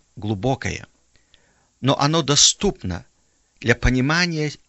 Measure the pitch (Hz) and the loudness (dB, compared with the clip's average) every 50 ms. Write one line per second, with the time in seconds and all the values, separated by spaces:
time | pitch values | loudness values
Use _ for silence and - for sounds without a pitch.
0 | _ _ _ - 101 104 110 95 101 131 135 - - 92 80 - - - _ _ | _ _ _ -10 -6 -4 -4 -2 0 -2 -2 -2 -4 -6 -6 -6 -10 -16 _ _
1 | _ _ _ _ _ _ - _ _ _ _ _ _ _ _ _ - 131 139 - | _ _ _ _ _ _ -20 _ _ _ _ _ _ _ _ _ 0 0 0 2
2 | 139 143 160 165 147 120 147 143 - - - - - 196 - - - 92 87 - | 0 0 0 0 0 2 2 4 4 4 2 2 -2 -2 -2 -2 -8 -8 -8 -8
3 | - _ _ _ _ _ _ _ _ _ _ _ - 110 117 - - 127 123 127 | -10 _ _ _ _ _ _ _ _ _ _ _ 0 0 0 2 2 2 2 2
4 | 127 143 160 170 180 175 165 156 151 147 - - _ | 2 2 2 0 0 -2 -2 -4 -4 -4 -6 -10 _